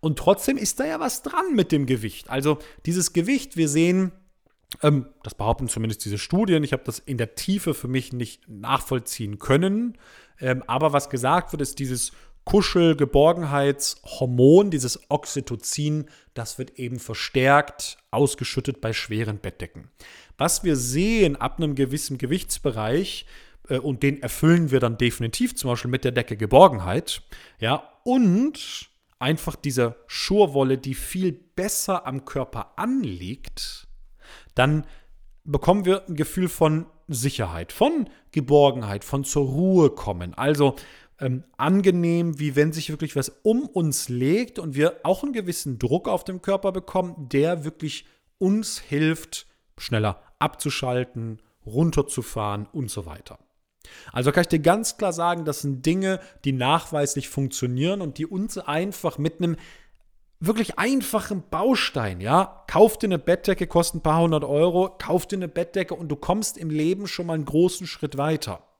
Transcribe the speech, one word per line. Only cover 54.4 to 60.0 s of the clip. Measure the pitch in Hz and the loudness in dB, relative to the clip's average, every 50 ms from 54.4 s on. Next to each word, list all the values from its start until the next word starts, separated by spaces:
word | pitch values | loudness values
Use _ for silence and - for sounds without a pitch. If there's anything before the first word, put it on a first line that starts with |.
ich | 175 - | 2 2
dir | - 160 | 0 2
ganz | 147 165 175 208 226 - - | 4 4 2 4 0 -4 -6
klar | _ 214 196 170 | _ -2 -2 -2
sagen, | 170 170 170 175 170 165 | 0 0 -2 -2 -2 -4
das | 151 143 - | -6 -6 -4
sind | - 143 139 127 127 | -4 -6 -6 -2 0
Dinge, | 156 165 185 190 190 190 185 - - - - - | 0 0 0 0 -2 -2 -4 -6 -14 -20 -6 -4
die | 143 135 | -2 -2
nachweislich | 131 123 127 151 165 - - - 147 147 139 - 139 131 - | 0 2 2 2 2 0 -2 -2 -2 0 0 -2 -4 -8 -6
funktionieren | - - 139 131 - - - 123 123 127 143 170 196 202 | -4 -4 -4 -4 -4 -4 -4 -2 -2 0 0 0 0 -2
und | 185 151 135 - | -4 -8 -6 -8
die | 156 | -8
uns | 165 208 185 196 220 - 196 | -6 -4 -4 -4 -4 -6 -8
einfach | - - 147 156 180 202 196 - - 170 - | -6 -4 -2 -2 -2 -4 -6 -4 -6 -6 -4
mit | - 143 160 160 - | -2 -4 -4 -2 0
einem | 180 170 165 - - - - - - _ _ - | -2 -2 -2 -2 -8 -18 -20 -20 -20 _ _ -20